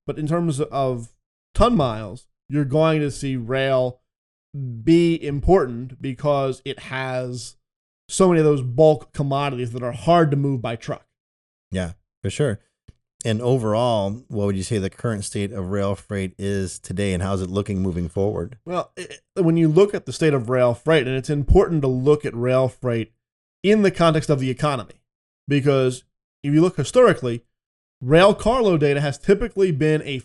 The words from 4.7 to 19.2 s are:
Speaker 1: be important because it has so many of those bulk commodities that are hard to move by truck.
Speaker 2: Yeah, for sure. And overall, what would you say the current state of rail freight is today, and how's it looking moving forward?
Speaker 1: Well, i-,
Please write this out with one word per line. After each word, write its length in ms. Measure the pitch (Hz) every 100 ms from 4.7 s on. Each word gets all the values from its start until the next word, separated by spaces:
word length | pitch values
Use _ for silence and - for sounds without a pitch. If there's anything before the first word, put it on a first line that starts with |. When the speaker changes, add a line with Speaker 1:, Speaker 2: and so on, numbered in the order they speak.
| 113
Speaker 1:
be 400 | 117 165 170 165
important 760 | 143 139 147 185 127 117 127 131
because 600 | 139 123 147 139 135 123
it 140 | 139 135
has 760 | - 131 131 127 127 123 - - _ _ _ _ -
so 200 | - 185
many 120 | 165
of 60 | 151
those 160 | 143
bulk 500 | 127 120 156 151 -
commodities 600 | - 143 139 143 123 123
that 100 | 120
are 100 | 123
hard 380 | - 165 170 160
to 60 | 143
move 260 | 139 131
by 140 | 117 117
truck. 300 | - - _ _ _ _ _ _ _
Speaker 2:
Yeah, 220 | 92 85 - _ _
for 80 | 98
sure. 280 | - 143 101 _ _ - _ _ -
And 180 | 117 110
overall, 840 | 123 131 110 107 123 110 98 117 -
what 180 | 104 101
would 100 | 95
you 60 |
say 160 | 92 110
the 100 | 95
current 360 | - 120 107
state 280 | - 107 101
of 180 | 98 90
rail 240 | 101 98
freight 400 | 98 - 101 95 -
is 400 | 98 98 92 -
today, 340 | - 92 101
and 100 | 90
how's 200 | 95 95
it 80 | 90
looking 320 | 98 101 95
moving 260 | 95 85 85
forward? 480 | 101 101 95 87 -
Speaker 1:
Well, 280 | - 175 - -
i-, 440 | 175 143